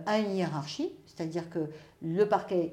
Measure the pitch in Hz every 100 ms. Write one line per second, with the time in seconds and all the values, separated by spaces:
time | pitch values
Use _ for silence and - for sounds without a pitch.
0 | 202 214 208 190 165 151 143 - 359 -
1 | - - 160 170 170 170 151 - - _
2 | 160 175 208 196 - 180 165